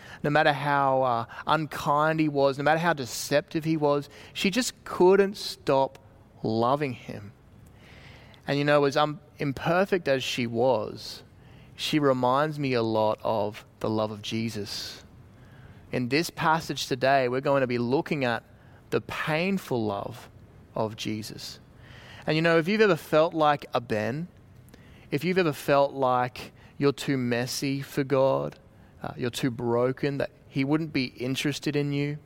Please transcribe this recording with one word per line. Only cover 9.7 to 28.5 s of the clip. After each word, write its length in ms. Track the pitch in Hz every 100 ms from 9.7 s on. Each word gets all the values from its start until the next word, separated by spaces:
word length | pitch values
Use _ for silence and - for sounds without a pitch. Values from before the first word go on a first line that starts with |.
| 175 196 190 165
as 160 | 135
she 240 | 123 - 117
was, 760 | 117 131 110 104 - - - - - - - - -
she 240 | - 156
reminds 600 | 143 127 123 135 156 147
me 140 | 139
a 100 | 120
lot 360 | 113 110 107 -
of 420 | - 110 104 104 - -
the 100 | 110
love 220 | 110 107
of 100 | 107
Jesus. 800 | 104 113 113 107 101 - - - - - - - - - - - -
In 180 | 123 123
this 200 | 143 170
passage 580 | - 160 160 156 143 -
today, 400 | 131 131 139 127
we're 140 | 127
going 200 | 143 139
to 60 | 123
be 100 | 123
looking 460 | 120 139 165 156
at 200 | 127 113 - - - - -
the 100 | 127
painful 800 | - - - 156 185 190 - 127
love 460 | 107 101 - 113 - - - - - -
of 200 | 110 110
Jesus. 640 | 117 107 107 - - - - - - - - - -
And, 80 | 156
you 60 |
know, 160 | 165 165
if 100 | 160
you've 140 | 214
ever 140 | 214 160
felt 380 | - 156 165
like 320 | 165 151 147 -
a 80 | 127
Ben, 460 | 117 107 110 143 175 - - - - - - - -
if 120 | 143
you've 140 | 165 180
ever 160 | 170
felt 400 | 139 - 143 139
like 580 | 135 131 123 123 - - - - -
you're 140 | 143
too 260 | 139 - 135
messy 640 | 123 120 123 - 143 139
for 220 | 139 -
God, 540 | 135 135 135 139 143